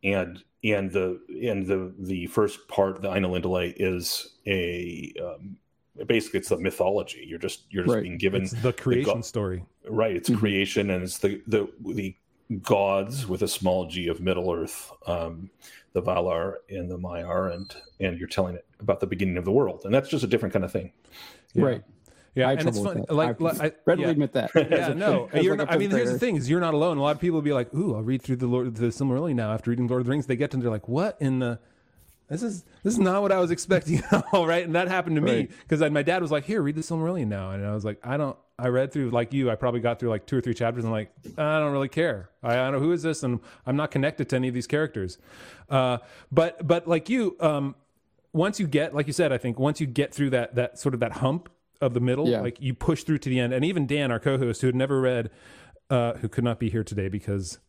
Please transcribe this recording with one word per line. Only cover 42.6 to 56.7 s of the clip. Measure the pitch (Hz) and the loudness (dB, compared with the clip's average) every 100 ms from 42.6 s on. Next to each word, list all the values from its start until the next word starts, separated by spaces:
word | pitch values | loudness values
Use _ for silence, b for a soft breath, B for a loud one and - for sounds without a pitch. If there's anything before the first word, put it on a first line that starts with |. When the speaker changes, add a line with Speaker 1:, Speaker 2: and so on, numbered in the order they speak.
| 127 | 2
Speaker 3:
know | 135 | 2
who | 147 | 2
is | 175 | 2
this, | 160 151 | 0 -2
and | 131 117 B B - | -2 -2 B B -2
I'm | 139 | -2
not | 151 | 0
connected | 147 135 - 135 | 0 0 0 -2
to | 131 | 0
any | 127 | 0
of | |
these | 123 120 | -2 -2
characters." | 147 156 - 92 - B B B B B | -2 -2 -4 -6 -8 B B B B B
Uh, | 135 127 120 B B B | 2 2 0 B B B
but, | 139 165 - 165 | 2 2 0 0
but | 170 165 | 0 2
like | 170 160 | 0 2
you, | 254 208 - | 0 0 2
um, | 165 147 139 135 _ _ _ _ _ | 2 2 -2 -6 _ _ _ _ _
once | 160 185 208 | 0 0 0
you | 180 | 0
get, | 143 156 | 2 2
like | 143 147 | -2 -2
you | |
said, | 143 160 | 2 2
I | 127 | 2
think | 127 117 | -2 0
once | 135 151 | 0 0
you | 147 | -2
get | 120 139 | 0 -2
through | - 143 | 0 0
that, | 127 117 | 0 0
that | 120 123 - | -2 -2 -2
sort | 143 | -4
of | 127 | 0
that | 117 | -2
hump | 107 135 160 - _ _ _ | 0 0 0 -6 _ _ _
of | 139 | -2
the | 120 | 2
middle, | 123 127 151 | 0 2 2
Speaker 2:
Yeah. | 117 | 2
Speaker 3:
like, | 101 117 | -2 -4
you | 135 | -6
push | 123 - 160 | -4 0 -2
through | - 151 | 0 -2
to | - | 0
the | 127 | 0
end. | 120 | 0
And | 127 | 0
even | 151 180 135 | 0 0 0
Dan, | 147 139 | 0 0
our | 113 | 0
co-host, | 151 135 123 110 | 0 2 0 2
who | 127 | 0
had | 127 | 2
never | 135 139 | 2 2
read, | 131 123 110 B B B B B _ | 2 0 -4 B B B B B _
uh, | 127 117 | 2 2
who | 117 110 | -2 -4
could | - | 0
not | 120 113 | 0 0
be | 110 | -2